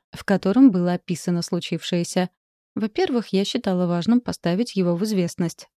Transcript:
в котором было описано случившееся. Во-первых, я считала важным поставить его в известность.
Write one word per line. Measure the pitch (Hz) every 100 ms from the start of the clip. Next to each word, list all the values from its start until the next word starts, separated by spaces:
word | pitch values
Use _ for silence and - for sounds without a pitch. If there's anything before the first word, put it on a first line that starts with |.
| _
в | - -
котором | 190 190 240 269
было | 185 175
описано | 175 - 170 - 175
случившееся. | 170 175 - 165 - 175 175 - 180 _ _ _ _ -
Во-первых, | 214 - 359 247 -
я | 190 202
считала | 226 208 180 180
важным | 175 170 240
поставить | - - 170 180 240 190
его | 180 170
в |
известность. | 214 202 170 - 170 - -